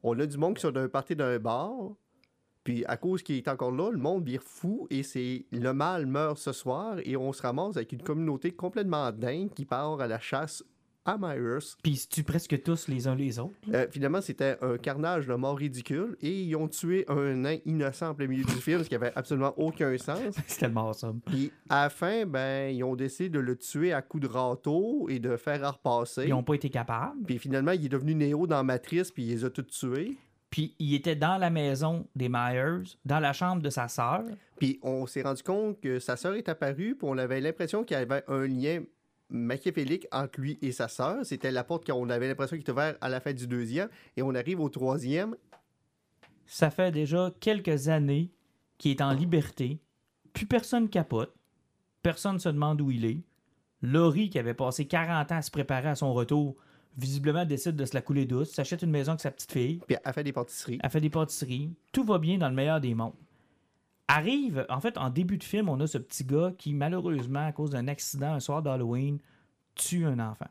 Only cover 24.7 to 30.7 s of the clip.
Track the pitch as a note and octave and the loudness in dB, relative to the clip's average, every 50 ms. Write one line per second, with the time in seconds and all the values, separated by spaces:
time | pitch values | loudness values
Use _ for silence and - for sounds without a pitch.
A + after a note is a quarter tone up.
24.7 | D3 F3 G3 A3+ A#3+ D4 - - C3+ B2+ A2+ B2 A#2+ A#2 - - C#3+ D3 C#3 C#3+ | 2 2 2 2 0 0 0 0 -2 0 0 0 0 0 0 -2 -2 0 -2 -2
25.7 | C#3 - _ C#3 A#2+ A#2+ A#2+ A#2+ - - C3 C#3+ C3+ B2+ B2 - D3+ C#3+ - C#3 | -4 -2 _ 2 2 2 2 0 -2 -2 0 2 2 2 2 2 0 0 0 0
26.7 | - B2+ A#2 - A#2 A2+ C3 C4+ D4 C#4+ A3+ E3+ B2+ A#2+ - C#3+ C3+ C3+ C3+ D#3 | -2 -2 -2 0 -2 -2 -2 -4 -4 -6 -4 -4 -4 -4 -2 0 0 2 2 2
27.7 | F#3 F#3 D3+ C3+ C#3 C3+ C3 D3+ D#3+ D#3 D3+ C#3+ D3 D3 F3 E3+ E3 C#3 C3+ C3 | 2 2 0 0 0 0 2 2 2 4 4 2 4 2 2 4 4 4 4 4
28.7 | B2+ B2 - - - E3+ F#3 F3+ - - A#2+ A#2 A#2+ A#2 A#2 B2+ B2 - C3+ - | 2 0 0 0 0 0 0 0 -4 -6 -4 -2 -2 0 -2 -2 -2 -4 -8 -8
29.7 | - - - B2+ B2 C3+ E3+ A3+ C#4 - - _ _ _ _ _ - - D3+ D#3 | -8 -6 -4 -2 -2 -2 -2 -4 -8 -10 -14 _ _ _ _ _ -4 -4 -4 -4